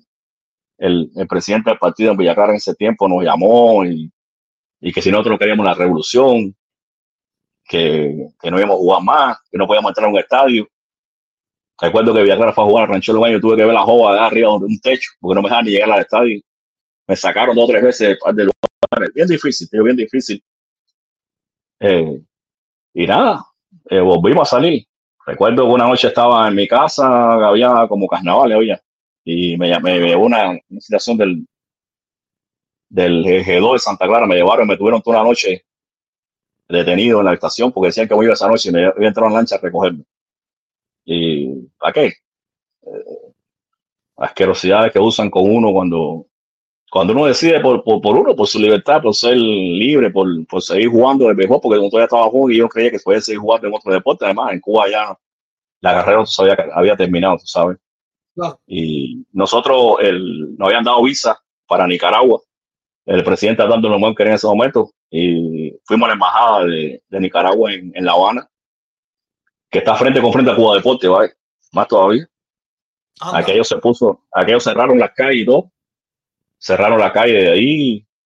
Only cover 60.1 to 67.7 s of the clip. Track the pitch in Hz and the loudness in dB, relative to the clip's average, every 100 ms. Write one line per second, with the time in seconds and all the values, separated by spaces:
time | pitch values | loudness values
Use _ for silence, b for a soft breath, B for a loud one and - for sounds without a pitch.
60.1 | 92 92 82 76 - 98 117 117 120 123 | 0 -4 -8 -10 -4 -2 0 0 0 0
61.1 | 139 120 110 _ _ - 90 90 90 87 | -2 -4 -4 _ _ -4 -2 0 -2 0
62.1 | 104 123 107 - _ _ _ _ _ - | 2 2 0 -4 _ _ _ _ _ -4
63.1 | 90 90 92 107 113 123 117 110 104 107 | -2 0 -2 0 0 2 2 0 0 0
64.1 | 110 107 107 107 104 127 123 107 _ _ | 0 0 0 0 0 0 0 -4 _ _
65.1 | 80 87 85 82 80 78 - - 110 117 | -4 -2 -2 -4 -6 -10 -12 -4 -2 0
66.1 | 107 92 110 117 107 90 80 78 65 _ | 0 -2 0 2 2 0 -2 -6 -10 _
67.1 | 98 92 87 90 101 110 | -6 -4 -2 0 0 0